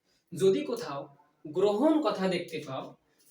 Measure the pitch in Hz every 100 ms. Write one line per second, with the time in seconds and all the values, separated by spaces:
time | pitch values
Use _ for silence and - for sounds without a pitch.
0 | _ _ - - 190 190 - - 151 143
1 | - _ _ _ 156 165 208 208 311 302
2 | 208 185 190 175 - 151 139 131 135 -
3 | _ _ _